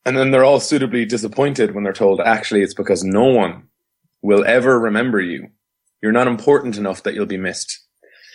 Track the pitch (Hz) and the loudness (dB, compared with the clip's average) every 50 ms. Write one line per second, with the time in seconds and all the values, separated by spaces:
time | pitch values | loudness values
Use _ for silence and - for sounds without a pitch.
0 | - 127 131 131 135 135 135 131 131 135 143 135 - - 151 139 131 120 107 123 | -6 -2 0 0 2 2 4 4 6 6 4 4 2 0 -2 0 0 0 -2 -2
1 | 113 104 - 110 110 107 107 131 139 143 139 135 113 104 101 101 101 95 95 - | -2 -2 -4 -4 -6 -4 -2 -2 -2 0 0 0 -2 -2 -2 -4 -6 -6 -2 0
2 | 110 98 98 90 87 113 113 107 - - 110 104 98 90 - - 98 - 98 87 | 2 2 2 2 2 0 0 0 -2 -2 0 0 0 0 -2 -4 -2 -2 -2 -2
3 | 95 95 92 101 123 135 131 117 98 87 87 - - _ _ _ _ _ _ _ | -2 0 0 2 4 4 4 2 2 -2 -4 -10 -18 _ _ _ _ _ _ _
4 | _ _ _ _ - 101 101 101 95 - 117 127 120 131 131 120 113 110 104 110 | _ _ _ _ -2 2 2 2 4 2 2 2 4 4 2 2 2 0 -2 -2
5 | 123 127 113 101 92 87 82 65 - - _ _ _ _ _ _ _ _ _ _ | -2 -2 -2 -2 -4 -4 -6 -10 -12 -16 _ _ _ _ _ _ _ _ _ _
6 | - 107 110 120 127 123 120 107 - 143 143 143 135 123 107 101 101 95 95 - | -2 0 0 2 2 0 -2 0 2 2 2 2 0 -2 -6 -4 -6 -6 -6 -6
7 | - - - 104 101 95 98 92 95 90 92 - - - - - _ _ _ _ | -6 -6 -6 -4 -6 -6 -6 -6 -6 -6 -8 -8 -10 -12 -14 -16 _ _ _ _
8 | _ _ _ _ _ - | _ _ _ _ _ -20